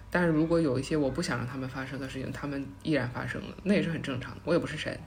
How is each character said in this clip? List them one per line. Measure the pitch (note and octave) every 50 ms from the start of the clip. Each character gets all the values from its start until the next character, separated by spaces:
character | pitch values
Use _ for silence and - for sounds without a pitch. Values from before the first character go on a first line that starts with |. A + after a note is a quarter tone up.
| - -
但 | - F3+ F3+
是 | E3+
如 | D#3 D3+ D#3+
果 | D#3+ E3+ E3
有 | E3 C#3+ B2 B2
一 |
些 | C3 - D#3+
我 | D3+ C#3+ C3
不 | C3 E3+
想 | F3 - B2+
让 | A#2+ A#2+
他 | B2 C3+ C3+
们 | C3 C3
发 | C3 C3+ C3
生 | C3 C3 C3
的 | C3+ C3
事 | B2+ C3
情， | C3 -
他 | - - -
们 | C#3+ C#3 C#3 C3+ - - - -
依 | D#3
然 | D#3 C3+ A#2+ B2
发 | - B2+ B2+
生 | B2 - -
了， | - - - - -
那 | F#3 G#3
也 | E3
是 | D3+ E3
很 | D#3+ B2+
正 | B2+ C#3+ C3 A#2+
常 | - - -
的， | - -
我 | - F3
也 | D#3+
不 | -
是 | - D#3
神， | D3 - - - - -